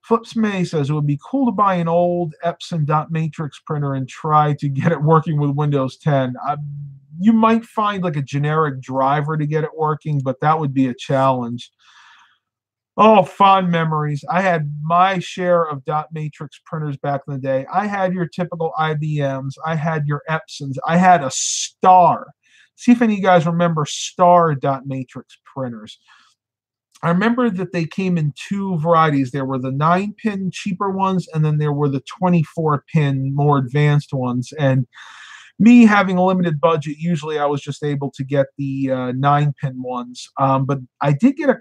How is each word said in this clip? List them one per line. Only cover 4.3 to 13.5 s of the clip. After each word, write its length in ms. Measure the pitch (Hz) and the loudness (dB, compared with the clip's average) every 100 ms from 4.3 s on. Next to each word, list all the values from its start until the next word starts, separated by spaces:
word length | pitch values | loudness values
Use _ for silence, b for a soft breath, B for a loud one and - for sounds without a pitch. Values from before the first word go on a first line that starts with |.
| 151 151 | 2 2
to 160 | 143 147 | 0 -4
get 240 | 135 175 | 0 0
it 80 | 156 | 0
working 400 | 151 160 165 147 | 4 4 2 -2
with 100 | 147 | -2
Windows 460 | 143 147 143 131 - | -2 0 0 -2 -4
ten." 380 | 156 139 127 123 139 | -2 0 -2 -6 -6
I, 80 | 143 147 143 143 - _ 156 | -6 -8 -12 -14 -18 _ 0
you 140 | 208 | 2
might 320 | 226 220 226 | 4 4 2
find, 360 | 226 - 208 202 | -2 -4 -4 -2
like, 140 | 180 | -4
a 60 | 151 | -4
generic 580 | 135 143 147 156 151 131 | -4 -2 0 0 -2 -4
driver 560 | 127 262 262 151 147 | -6 -2 0 0 -2
to 100 | 156 | -2
get 200 | 147 156 | -2 -2
it 100 | 156 | -4
working, 460 | 160 151 151 160 147 | -4 -4 -4 -4 -4
but 160 | 131 131 | -4 -2
that 180 | 147 160 | 0 0
would 160 | 147 | 0
be 140 | 135 131 | 0 -2
a 80 | 120 | -2
challenge. 720 | - 139 135 127 120 120 - _ b b b b b b _ _ _ _ _ - | -4 0 2 0 -4 -10 -12 _ b b b b b b _ _ _ _ _ 4
Oh, 220 | 214 208 | 6 6
fond 480 | - - 196 | 4 4 6